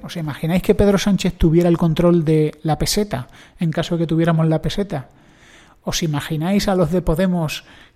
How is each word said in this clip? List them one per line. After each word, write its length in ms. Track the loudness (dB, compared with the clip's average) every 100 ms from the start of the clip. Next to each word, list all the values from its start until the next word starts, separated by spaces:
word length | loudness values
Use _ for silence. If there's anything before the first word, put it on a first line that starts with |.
¿Os 140 | -12 -8
imagináis 440 | -8 -4 -2 0
que 140 | 2 2
Pedro 240 | 2 2
Sánchez 360 | 2 0 0 2
tuviera 340 | 2 4 4
el 100 | 2
control 440 | 0 2 4 4
de 360 | 2 2 0 -2
la 160 | -4 -2
peseta, 520 | -2 -2 -4 -6 -10 -18 -20 -6
en 140 | -4
caso 240 | -2 -2 -2
de 80 |
que 40 | 0
tuviéramos 400 | 0 2 2 2
la 140 | 0
peseta? 480 | -2 -4 -4 -6 -10 _ _ _ -20 -20 -20 _
¿Os 200 | -8 -4
imagináis 640 | -2 -4 -4 -4 0 0 2
a 80 | 0
los 160 | 0
de 100 | 0
Podemos, 600 | 0 0 0 0 -4 -6 -14 -20 -20